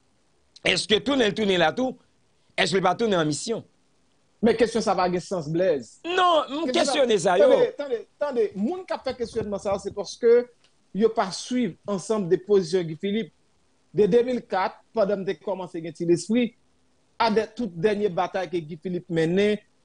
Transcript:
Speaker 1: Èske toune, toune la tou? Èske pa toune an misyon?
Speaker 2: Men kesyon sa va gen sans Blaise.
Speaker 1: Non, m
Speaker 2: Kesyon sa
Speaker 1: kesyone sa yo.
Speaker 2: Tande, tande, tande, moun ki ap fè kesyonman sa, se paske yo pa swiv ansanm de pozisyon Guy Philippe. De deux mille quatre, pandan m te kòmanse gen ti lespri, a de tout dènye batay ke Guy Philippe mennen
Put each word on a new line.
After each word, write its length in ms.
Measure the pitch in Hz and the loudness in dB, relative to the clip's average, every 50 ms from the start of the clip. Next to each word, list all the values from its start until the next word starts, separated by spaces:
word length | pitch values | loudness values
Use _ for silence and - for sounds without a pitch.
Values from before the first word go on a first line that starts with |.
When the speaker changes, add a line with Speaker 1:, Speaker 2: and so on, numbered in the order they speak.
| _ _ _ _ _ _ _ _ _ _ _ - - | _ _ _ _ _ _ _ _ _ _ _ -4 0
Speaker 1:
Èske 320 | 180 185 170 - - 208 196 202 | 0 0 0 0 0 0 0 2
toune, 240 | 240 285 269 226 208 - | 0 2 2 2 2 0
toune 200 | 220 220 196 185 175 | 0 0 2 2 2
la 100 | 165 156 147 | 2 2 0
tou? 240 | - 254 254 - - _ _ _ _ _ _ _ _ _ _ _ | 0 -2 -4 -4 -8 _ _ _ _ _ _ _ _ _ _ _
Èske 240 | - 190 151 175 196 175 | -2 0 0 2 2 2
pa 120 | 185 180 | 2 2
toune 200 | - 233 220 196 | 2 0 2 2
an 120 | 170 156 151 | 2 2 0
misyon? 320 | 143 - - 226 226 170 - - _ _ _ _ _ _ _ _ _ _ _ _ _ _ 208 | -2 -4 -6 -6 -6 -6 -8 -12 _ _ _ _ _ _ _ _ _ _ _ _ _ _ 2
Speaker 2:
Men 140 | 233 220 | 2 4
kesyon 260 | 226 240 220 - 226 - | 4 2 2 0 0 0
sa 100 | 214 185 | 0 0
va 100 | 185 185 180 | 2 0 0
gen 140 | 175 180 - | 0 -2 -4
sans 240 | - 202 175 143 147 | -4 -6 -6 -4 -2
Blaise. 520 | 160 170 185 185 151 135 117 - - - - | -2 0 2 2 0 0 -4 -8 -16 -12 -8
Speaker 1:
Non, 400 | 330 359 370 359 349 330 302 - 208 | -2 0 2 4 4 4 2 2 0
m 160 | 269 302 330 | -4 -4 -4
Speaker 2:
Kesyon 60 | 254 247 | -2 0
sa 200 | - 311 277 262 | 0 0 2 2
Speaker 1:
kesyone 240 | 294 262 240 214 185 | 2 2 2 2 2
sa 160 | 151 196 175 190 | 2 2 4 6
yo. 80 | - 254 | 6 6
Speaker 2:
Tande, 200 | 233 185 - - - - | 6 4 4 2 -2 -6
tande, 200 | 285 277 240 214 - - _ - | -6 -6 -6 -6 -8 -12 _ -6
tande, 220 | 294 294 262 240 214 196 - | -6 -2 -2 -2 -2 -2 -2
moun 260 | 190 208 269 359 370 370 | -4 -4 -4 -4 -6 -8
ki 80 | - 320 | -8 -8
ap 120 | - - | -6 -6
fè 100 | 262 247 | -8 -8
kesyonman 440 | 247 233 - - 226 202 208 202 185 | -6 -8 -8 -6 -8 -6 -6 -8 -6
sa, 160 | - 202 196 - | -4 -4 -4 -4
se 120 | - 196 - | -4 -8 -10
paske 500 | 202 180 - - - 233 233 233 240 240 - _ _ _ _ _ _ _ _ - | -10 -10 -10 -6 0 4 6 6 6 4 0 _ _ _ _ _ _ _ _ -2
yo 140 | 185 226 220 220 | 0 0 2 2
pa 160 | 233 202 190 - | 0 -2 -2 -4
swiv 420 | - - - 247 254 240 180 151 - - 202 | -10 -8 -4 -2 -2 -2 -2 -4 -8 -8 -6
ansanm 380 | 202 180 - - 220 214 190 160 | -6 -4 -4 -2 -2 -2 0 0
de 80 | 180 175 | 0 0
pozisyon 440 | - 202 208 196 180 156 180 185 170 | 2 2 2 2 2 2 0 -2 -2
Guy 140 | 156 160 - | -4 -6 -6
Philippe. 320 | - 202 202 226 208 - _ _ _ _ _ _ _ _ _ _ _ _ - | -4 -4 -2 -4 -4 -6 _ _ _ _ _ _ _ _ _ _ _ _ 0
De 100 | 160 208 | 0 2
deux 180 | 190 233 240 240 | 4 4 2 2
mille 140 | 254 247 233 - | 2 -2 -4 -4
quatre, 380 | - 202 185 190 - - - _ _ - | -4 -2 -2 -2 -2 -4 -10 _ _ -2
pandan 280 | 226 202 190 202 196 | 0 0 0 0 -2
m 60 | 185 | -4
te 100 | 190 190 - | -6 -8 -6
kòmanse 400 | - 214 185 185 185 170 - 165 | -6 -6 -6 -6 -8 -10 -10 -10
gen 140 | 160 170 151 | -10 -10 -8
ti 100 | - 175 | -4 0
lespri, 440 | 170 175 151 - - 220 247 240 - - _ _ _ _ _ _ _ _ _ _ _ _ - | 2 2 2 2 0 0 2 0 0 -4 _ _ _ _ _ _ _ _ _ _ _ _ 0
a 100 | 233 226 | 0 2
de 140 | 208 220 214 214 - | 2 0 0 -2 -4
tout 160 | - 247 185 | -8 -8 -8
dènye 380 | 170 165 165 214 208 208 208 196 | -4 -2 0 0 0 0 -2 -2
batay 380 | 170 190 180 170 - 190 185 156 | -2 -2 -4 -2 -4 -6 -6 -4
ke 80 | 175 175 | -6 -6
Guy 180 | 156 147 180 - | -6 -8 -12 -10
Philippe 320 | - 190 180 175 - - 170 | -8 -8 -8 -8 -6 -4 0
mennen 420 | 160 160 165 175 196 202 208 208 208 - _ _ _ | 0 2 2 2 2 2 2 0 -2 -6 _ _ _